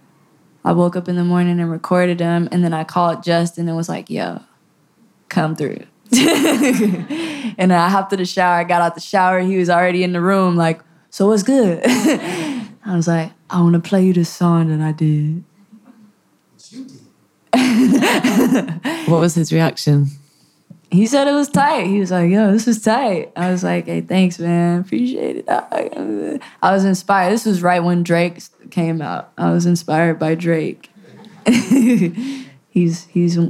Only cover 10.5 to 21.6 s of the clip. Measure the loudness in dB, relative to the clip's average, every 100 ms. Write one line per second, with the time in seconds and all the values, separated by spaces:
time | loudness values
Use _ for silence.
10.5 | 2 0 -2 -10 _ _ 0 2 2 2
11.5 | 2 2 2 0 2 0 0 -4 -6 -6
12.5 | -8 -10 -14 -6 -2 0 -2 -4 -12 -8
13.5 | 0 2 2 0 2 2 2 0 0 0
14.5 | 2 2 0 -2 0 0 0 -2 -4 -10
15.5 | _ _ -20 _ -20 -20 _ _ _ _
16.5 | _ -20 -18 -18 -20 -20 _ _ _ -2
17.5 | 2 2 4 4 4 2 0 0 0 0
18.5 | 0 -2 -6 -6 -6 0 2 2 0 0
19.5 | 0 0 0 0 2 2 -4 _ _ _
20.5 | _ _ -20 -2 2 2 2 2 0 0
21.5 | 2